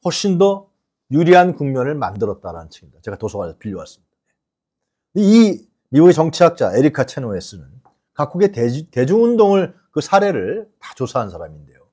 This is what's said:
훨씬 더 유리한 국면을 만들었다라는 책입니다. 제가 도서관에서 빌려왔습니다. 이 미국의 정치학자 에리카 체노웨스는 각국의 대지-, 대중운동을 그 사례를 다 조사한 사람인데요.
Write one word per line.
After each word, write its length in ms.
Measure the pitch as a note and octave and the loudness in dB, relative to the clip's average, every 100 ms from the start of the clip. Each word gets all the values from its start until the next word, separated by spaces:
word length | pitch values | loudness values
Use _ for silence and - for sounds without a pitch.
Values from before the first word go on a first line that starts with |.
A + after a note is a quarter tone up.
훨씬 340 | F3+ - G3+ F3+ | -6 -4 -2 2
더 320 | G3 G3 _ _ _ _ _ | 0 0 _ _ _ _ _
유리한 440 | C#3 B3+ F3+ F3+ | -2 4 4 4
국면을 400 | - C#3+ C3 B2+ | -2 -6 -4 -6
만들었다라는 760 | D3+ G#2 G2 G#2 F#2+ F#2 E2 E2 | -6 -8 -6 -6 -6 -12 -16 -20
책입니다. 300 | - D2 D2 | -20 _ _
제가 140 | - G2+ | -16 -10
도서관에서 400 | G#2+ G2+ F2 D#2+ | -10 -10 -12 -12
빌려왔습니다. 540 | A2 F#2 D#2 _ _ _ _ _ _ _ _ _ _ _ _ | -14 -14 -16 _ _ _ _ _ _ _ _ _ _ _ _
이 520 | F#3+ G3+ A3+ A3 E3+ _ _ _ | -2 4 6 4 2 _ _ _
미국의 240 | C3+ F3 | 4 6
정치학자 640 | D#3 D#3+ - E3+ E3+ G#2+ G2+ | 4 0 2 2 2 -2 2
에리카 300 | C#3+ C#3+ C3 | 0 0 -6
체노웨스는 760 | - B2 F#2+ - G2 C2+ A#2 _ _ _ | -6 -8 -10 -12 -20 -20 -20 _ _ _
각국의 380 | - C#3+ F3 G3 | -8 -8 -2 -2
대지-, 380 | A#2 A#2+ C3 D#3+ | 0 -4 -4 -8
대중운동을 880 | - C3 G#3 A#3 A#3 G#3 G3 F3+ _ _ | -4 0 2 2 2 4 2 -2 _ _
그 100 | - | -8
사례를 680 | - G3 G3+ D3 F#2 F#3+ G#3+ _ | 0 0 2 -2 -4 -8 -10 _
다 160 | - | -20
조사한 360 | - B2+ C3 G#2+ | -10 -6 -6 -8
사람인데요. 560 | F2 E2 D2+ C#2+ C2 _ | -12 -18 -20 -20 _ _